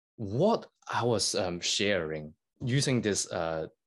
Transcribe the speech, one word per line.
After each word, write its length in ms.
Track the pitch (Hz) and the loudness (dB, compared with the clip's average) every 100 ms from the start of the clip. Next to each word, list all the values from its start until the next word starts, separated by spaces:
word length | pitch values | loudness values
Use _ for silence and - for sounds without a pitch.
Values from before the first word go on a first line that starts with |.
| _ - | _ -10
what 500 | 101 117 202 233 - _ - | -4 2 4 2 -2 _ -6
I 120 | 110 | 0
was, 320 | 117 107 - - | 2 2 0 0
um, 240 | 92 87 | -2 -2
sharing 760 | - - 101 95 80 78 78 - _ - | -2 0 2 0 -2 -6 -8 -16 _ -6
using 380 | 131 135 139 123 | 0 2 2 2
this, 280 | 107 95 - | 2 0 -2
uh, 360 | 92 82 80 78 _ | -2 -2 -4 -6 _